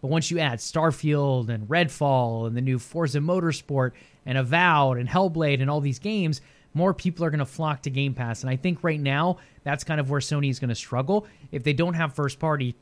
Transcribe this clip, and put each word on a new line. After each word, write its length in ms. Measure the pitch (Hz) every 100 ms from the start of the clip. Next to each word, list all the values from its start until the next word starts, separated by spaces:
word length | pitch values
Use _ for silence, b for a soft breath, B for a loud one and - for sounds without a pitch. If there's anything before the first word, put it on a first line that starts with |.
but 80 | 135
once 220 | 160 -
you 80 | 170
add 220 | 151 117
Starfield 880 | - 165 160 143 151 147 143 131 113
and 180 | 113 107
Redfall 760 | 160 165 - 143 131 120 113 113
and 100 | 117
the 40 |
new 160 | 131 127
Forza 400 | - 170 160 143
Motorsport 720 | 151 185 170 143 - 139 127 B B B
and 140 | - 131
Avowed 580 | 123 165 180 151 139 123
and 120 | 127
Hellblade 520 | 180 190 160 151 139
and 80 | 135
all 120 | 147
these 180 | 143 127
games, 420 | 208 214 170 147 b b b
more 220 | 147 185
people 300 | - 185 170
are 60 | 165
gonna 140 | 147
flock 380 | 135 - 156 139
to 80 | -
Game 240 | 135 139
Pass. 280 | 120 120 113
And 60 | 131
I 80 | 131
think 260 | 180 175
right 180 | 170 151
now, 380 | 139 139 175 175 B B
that's 200 | 139 143
kind 160 | - 156
of 80 | 135
where 120 | 143
Sony 280 | - 147 143
is 120 | 131
gonna 140 | 127
struggle. 520 | 113 - 123 135 208 208 B 143
If 140 | 147
they 80 | 127
don't 220 | 139 170
have 200 | 165 156
first 240 | - 139 -
party 380 | 160 147 127 117